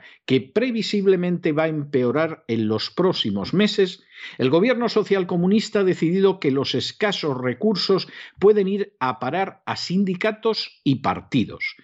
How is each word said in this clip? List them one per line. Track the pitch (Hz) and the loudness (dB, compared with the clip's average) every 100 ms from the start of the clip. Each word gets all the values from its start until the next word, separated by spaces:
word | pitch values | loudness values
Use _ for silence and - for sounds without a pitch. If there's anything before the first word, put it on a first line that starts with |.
| - - - | -14 -12 -2
que | 131 | 0
previsiblemente | - 214 254 226 190 208 196 185 180 175 165 | 0 -2 -2 -2 -2 0 2 2 2 -2 0
va | 151 | 0
a | 160 | 0
empeorar | 156 143 131 123 135 160 160 - | -2 -2 0 2 2 0 -4 -4
en | 113 107 | -2 0
los | 110 - | -2 -2
próximos | - 180 - 113 98 90 | -2 0 0 -2 -4 -2
meses, | 170 208 208 185 - _ - - - | 0 2 2 -2 -2 _ -20 -14 -2
el | 127 | 2
gobierno | 165 247 240 233 | 4 4 2 0
socialcomunista | 220 190 196 180 180 180 214 - 208 | 0 2 0 0 0 2 2 2 0
ha | |
decidido | 185 170 160 185 190 185 | 2 2 0 4 2 2
que | 151 | 0
los | 139 131 | 0 0
escasos | 131 - - 226 - 156 127 | -2 -4 -4 -2 -2 -4 -2
recursos | 123 123 214 202 - 185 - - - - | -4 0 0 0 0 0 -2 -14 -18 2
pueden | 196 208 190 | 4 4 2
ir | 202 - - | -2 -4 -4
a | 127 123 | -4 -2
parar | 123 175 190 - - | -4 -2 -4 -6 -8
a | 110 | -6
sindicatos | - 180 190 180 220 214 226 208 - - | -2 0 0 0 -2 -2 -2 -2 -6 -6
y | - 131 | -2 0
partidos, | - 92 - 135 90 - - - | -2 -4 -2 -2 -2 -6 -12 -12